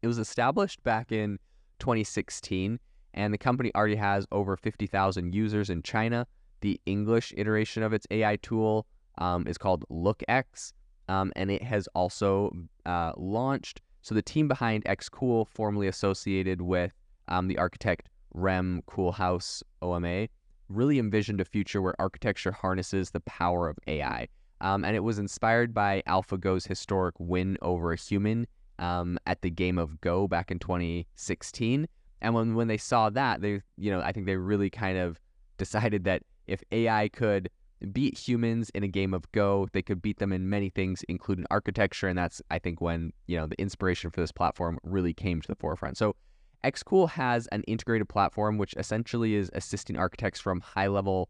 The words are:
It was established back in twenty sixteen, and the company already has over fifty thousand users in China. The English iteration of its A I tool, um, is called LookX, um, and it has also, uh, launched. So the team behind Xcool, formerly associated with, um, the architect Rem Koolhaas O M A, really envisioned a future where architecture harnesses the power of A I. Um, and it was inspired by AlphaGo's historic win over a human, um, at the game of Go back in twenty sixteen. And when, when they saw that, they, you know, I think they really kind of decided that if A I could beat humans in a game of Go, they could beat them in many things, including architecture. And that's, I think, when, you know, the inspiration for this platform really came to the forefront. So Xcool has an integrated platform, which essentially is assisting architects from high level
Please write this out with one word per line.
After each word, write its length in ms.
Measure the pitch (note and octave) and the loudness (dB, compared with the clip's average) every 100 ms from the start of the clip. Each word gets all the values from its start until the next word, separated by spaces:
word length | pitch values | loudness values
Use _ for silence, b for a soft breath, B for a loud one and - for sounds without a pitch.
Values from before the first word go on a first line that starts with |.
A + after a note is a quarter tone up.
It 40 | A#2 | 0
was 120 | A#2 | 0
established 640 | A2 - B2 D3 G3 - | -2 0 2 2 0 0
back 300 | - A2 A2+ | 0 0 0
in 260 | A2 G#2 G2+ _ - _ _ | -2 0 -4 _ -20 _ _
twenty 260 | - A2+ | 0 0
sixteen, 760 | G#2+ - - - - F#2 F#2+ A#2 - - - | 0 -4 -6 -8 -4 -2 0 -2 -8 -20 -14
and 180 | - G#2 | -4 -2
the 60 | G#2 | 0
company 320 | - B2 A#2+ | 0 0 0
already 220 | - G#2+ G#2 | 2 2 2
has 300 | G2+ G2+ G2 | 2 2 0
over 240 | G2+ G2 G2 | -2 0 -2
fifty 300 | - - G#2 | -4 -4 -2
thousand 480 | G2 F#2+ F#2 F2 | 2 2 2 -2
users 360 | F#2+ A2 G#2 G2 | 0 0 0 0
in 120 | F2 | -2
China. 440 | - A2 A2+ A#2+ A#2+ - - - | -2 0 0 0 -4 -10 -20 -6
The 200 | G#2 - - | -2 -2 -2
English 480 | G2 G#2 A#2 - - | -2 4 2 2 -4
iteration 460 | G#2 G#2+ A2 - | 0 2 0 0
of 100 | A2 | 0
its 140 | G#2+ - | 0 0
A 140 | G#2+ | 2
I 120 | G#2+ G#2+ | 2 0
tool, 500 | - A2+ A2 G#2+ G#2+ - _ - | -2 0 2 2 -2 -16 _ -4
um, 280 | F2+ F2+ - | 0 0 -2
is 120 | - | -2
called 260 | G2 F2+ - | 0 0 -2
LookX, 840 | E2 F2 A2 - B2+ C3 - - - - _ - | -2 0 0 0 0 0 -10 -16 -18 -20 _ -2
um, 240 | F#2+ F#2+ - | 0 0 -2
and 140 | F#2+ | -2
it 120 | G2 | -2
has 260 | A#2+ G#2+ F#2 | 0 -2 0
also, 560 | - F2+ - G2+ G2 G2+ F2 E2+ _ - | 0 0 2 2 4 2 -4 -14 _ -2
uh, 260 | F2 E2 - | 0 0 -4
launched. 680 | F2+ G#2+ C3 C#3 - - _ - | -2 0 0 -2 -4 -16 _ -20
So 120 | - | -2
the 80 | A2 | -2
team 260 | - D3+ D3+ | 0 0 2
behind 360 | C3 A#2+ A2 | 2 2 0
Xcool, 600 | - G2 - - B2+ A#2 A2 | 0 -4 -4 -2 2 2 2
formerly 400 | - G#2+ G#2 G2 | -2 -2 0 0
associated 760 | - G2+ F#2+ - F#2+ F#2 F#2 | 0 0 0 0 0 0 0
with, 300 | F2 F2+ F2 - - - - | 0 0 0 -4 -20 -20 -2
um, 200 | F2 F#2 | 0 0
the 100 | - | 0
architect 500 | F2+ - A2 F2 - _ - | 0 0 -2 -2 -4 _ -14
Rem 500 | - F#2+ F#2 F#2 F2+ - | -2 2 2 2 -2 -4
Koolhaas 760 | - F#2 F#2 F#2 F2 - - - _ | 0 0 2 0 0 -2 -10 -14 _
O 120 | F2+ | -2
M 100 | F2 | -2
A, 240 | F2 F2+ A2 - _ - - | 0 -2 -4 -8 _ -20 -8
really 300 | G2 C3+ C#3+ | 0 4 4
envisioned 420 | A2 G#2+ G#2 G2+ | 4 2 2 -2
a 40 | |
future 380 | F#2 G#2 F#2+ G#2 | 0 0 0 0
where 120 | F#2 - | 0 0
architecture 520 | F#2+ - A2+ G2 F#2 | -2 0 -2 0 -2
harnesses 580 | - F#2+ F#2 F2+ G2 F2+ | -2 -2 -2 0 -2 -2
the 100 | E2+ | -4
power 480 | - - F2 F2 E2+ | -6 -2 0 2 0
of 100 | D2+ - | -4 -4
A 160 | D2+ | -2
I. 260 | C#2 A#1+ A#1 - - _ | -2 -4 -8 -14 -20 _
Um, 240 | F#2+ G2 | -2 0
and 120 | F2 A2 | 2 0
it 40 | |
was 180 | G#2 G#2 | 0 -2
inspired 560 | G2+ - A2+ A2+ A#2+ | -4 -2 2 4 2
by 280 | A2+ G2+ G2 - | 2 2 0 2
AlphaGo's 580 | F#2 - F#2+ F#2+ F#2 | 0 0 -2 2 0
historic 500 | - F#2 - G2 F#2 - | 0 -8 -2 0 0 -2
win 400 | E2+ F#2 F#2 F#2+ | 0 0 2 0
over 320 | - F2 E2+ | 0 0 0
a 40 | E2+ | -2
human, 500 | - G2+ G#2 A2+ A#2+ _ - - | 0 0 2 0 -4 _ -20 -6
um, 400 | F2 F2 F2 F2 - | -2 -2 -2 -2 -2
at 160 | F2+ | -2
the 80 | F#2 | -2
game 280 | E2 F2+ F2+ | 0 0 2
of 220 | E2 D#2 | -2 -2
Go 260 | F2 F2 G2 | 0 2 2
back 240 | E2+ F2 | 0 -2
in 80 | F2 | -6
twenty 480 | - F2+ E2+ E2+ E2+ - | -2 -2 0 -4 -6 -12
sixteen. 680 | - F#2 - - A#2 C3+ D#3 _ - - | -6 -6 -6 -2 0 2 0 _ -20 -6
And 120 | A2 | 0
when, 200 | A#2 A2+ | 2 2
when 140 | A2+ A2+ | 2 2
they 100 | G#2+ | 0
saw 320 | - B2 A2 | 2 4 4
that, 320 | A2 C3+ G#2+ | 2 0 0
they, 180 | G#2 G2+ - - | 0 -2 -6 -4
you 140 | G2+ | 0
know, 100 | F#2+ | 0
I 100 | E2 | 0
think 140 | F#2+ F#2+ | -2 -2
they 100 | F#2+ | 0
really 340 | F#2 G#2 G2 | 2 2 2
kind 260 | G#2+ G2 F#2 | 0 -2 0
of 240 | F2+ E2 _ _ - - | -2 -4 _ _ -20 -8
decided 460 | F#2+ G#2 A2+ G#2 | -2 0 2 0
that 180 | F#2 F#2 - _ - | 0 -2 -2 _ -8
if 160 | F#2+ - | -8 -2
A 160 | A2+ A2+ | 0 2
I 200 | A2 G#2+ | 2 0
could 420 | - A2 G2+ F#2 _ - _ G2 | 0 2 2 0 _ -20 _ -6
beat 240 | G#2 C3+ - | 0 0 -2
humans 540 | - A#2+ A#2 A2+ A2+ | -2 0 2 0 -2
in 80 | - | -2
a 60 | G2+ | -2
game 240 | G2 F#2+ | 0 0
of 180 | F#2 - | 0 -2
Go, 360 | G#2+ G2+ G2 F#2+ | 2 4 2 2
they 100 | G2 | -2
could 180 | - F#2+ | -2 -2
beat 180 | G#2 G2 | -2 -2
them 140 | G2+ | 0
in 160 | F#2 F#2 | 0 0
many 220 | G2+ G2 | 0 0
things, 340 | - F#2+ F2+ - | 0 -2 -2 -4
including 360 | F2+ - F#2+ - | -6 -2 -2 0
architecture. 580 | G#2 - G2 G2+ - F#2+ | 0 0 2 0 2 0
And 100 | F2+ | 0
that's, 220 | F2 - - | -2 -4 -6
I 80 | E2+ | -4
think, 220 | F2+ E2 | -2 -2
when, 320 | E2+ E2+ E2 - - | -2 -2 -4 -8 -4
you 100 | E2+ | -2
know, 100 | D#2 | -2
the 140 | - | -4
inspiration 500 | G2 - F#2 F2 F2 | -4 -2 0 0 -2
for 100 | F2 | -4
this 120 | E2 | -4
platform 460 | - F2+ - E2+ E2+ | 0 -2 0 -4 -4
really 300 | - F#2+ F2+ | -2 0 0
came 300 | E2 - E2+ | 0 -2 -2
to 60 | - | -4
the 80 | - | -4
forefront. 420 | D#2+ E2 C#2+ B1+ | -4 -4 -6 0
So 180 | A2 - - - - _ | 0 0 -12 -20 -20 _
Xcool 460 | C3+ - - F#3+ E3 | -4 -4 2 4 4
has 360 | - B2+ A#2+ A#2 | 2 2 2 0
an 140 | G#2 | -4
integrated 440 | - A2 - A2+ G#2 | -2 -4 0 0 2
platform, 480 | G#2 G2 - G#2+ G#2+ | 2 2 2 0 0
which 180 | G2+ - | -2 -4
essentially 560 | - A2 A#2 A#2+ A2+ | -4 -2 -2 0 2
is 160 | G#2 F#2+ | 2 0
assisting 460 | - - G#2 - - | -4 -6 -8 -6 -2
architects 420 | G#2+ - G#2+ - | -2 0 -4 -2
from 200 | - F2+ | -2 -2
high 260 | - - G2 | -4 0 2
level 420 | G2+ G2 F#2+ F2+ | 2 2 0 -2